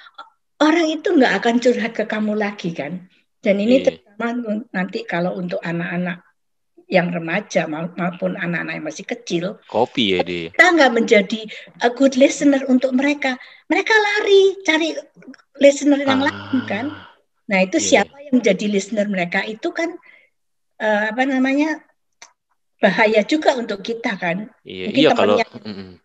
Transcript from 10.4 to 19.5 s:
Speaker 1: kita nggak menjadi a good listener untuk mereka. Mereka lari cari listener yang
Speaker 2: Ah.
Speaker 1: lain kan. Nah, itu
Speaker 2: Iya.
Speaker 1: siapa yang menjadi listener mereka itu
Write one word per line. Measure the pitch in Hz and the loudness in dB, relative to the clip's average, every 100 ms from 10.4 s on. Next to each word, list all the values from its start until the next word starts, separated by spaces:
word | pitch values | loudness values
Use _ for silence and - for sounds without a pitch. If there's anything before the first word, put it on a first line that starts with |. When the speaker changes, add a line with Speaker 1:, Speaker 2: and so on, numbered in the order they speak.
| 82 | -4
Speaker 1:
kita | - 349 | 2 4
nggak | 339 262 | 6 4
menjadi | 233 214 214 196 220 214 - - - | 4 4 2 2 -4 -8 -16 -18 -2
a | 247 | -2
good | 247 269 254 | 2 2 4
listener | 302 - 285 269 269 | 2 4 2 2 2
untuk | 254 262 | 0 2
mereka. | 254 285 294 269 247 - - - | 0 0 -2 -4 -6 -12 -12 -4
Mereka | 349 392 | -2 2
lari | 440 415 415 - 392 392 381 - | 2 2 0 4 6 6 2 0
cari | 311 330 - - _ 262 - _ - | 0 0 -4 -12 _ -20 -20 _ 4
listener | 277 285 285 277 | 6 6 4 2
yang | 277 269 | 2 2
Speaker 2:
Ah. | 285 | 0
Speaker 1:
lain | - - 262 220 | -4 -4 -4 -4
kan. | 202 277 - - _ _ _ - | -6 -6 -10 -18 _ _ _ -2
Nah, | 190 | 0
itu | 190 320 | 2 0
Speaker 2:
Iya. | - 220 | 0 0
Speaker 1:
siapa | - - | 0 -8
yang | 285 254 | -2 0
menjadi | 214 185 208 | 0 -2 -2
listener | 196 190 220 202 | -4 -4 -4 -4
mereka | 190 175 196 | -4 -4 -4
itu | 214 | -6